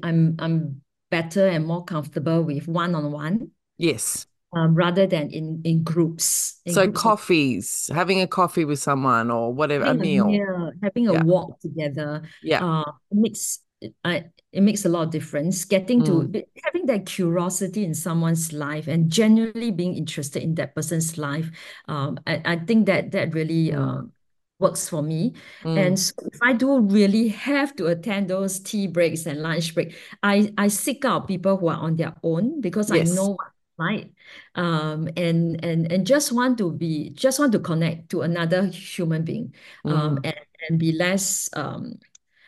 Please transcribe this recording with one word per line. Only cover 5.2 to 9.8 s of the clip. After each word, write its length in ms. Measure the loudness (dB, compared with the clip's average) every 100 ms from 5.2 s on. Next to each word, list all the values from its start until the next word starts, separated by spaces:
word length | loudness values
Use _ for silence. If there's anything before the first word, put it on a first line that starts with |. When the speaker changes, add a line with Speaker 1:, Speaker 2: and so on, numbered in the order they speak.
| -2
Speaker 1:
in, 320 | -6 -8 -4
in 200 | 0 0
groups, 760 | 2 0 0 0 -2 -2 -4 -8 -2
in 80 |
Speaker 2:
So 100 | 2 2
Speaker 1:
groups 120 | 2
of 60 |
Speaker 2:
coffees, 840 | 2 2 2 2 4 0 -4 -6 -4
having 280 | -2 0 2
a 60 | 0
coffee 380 | 2 0 0 0
with 140 | -2
someone 500 | 0 0 4 2 2
or 240 | 0 0
whatever, 320 | 0 0 2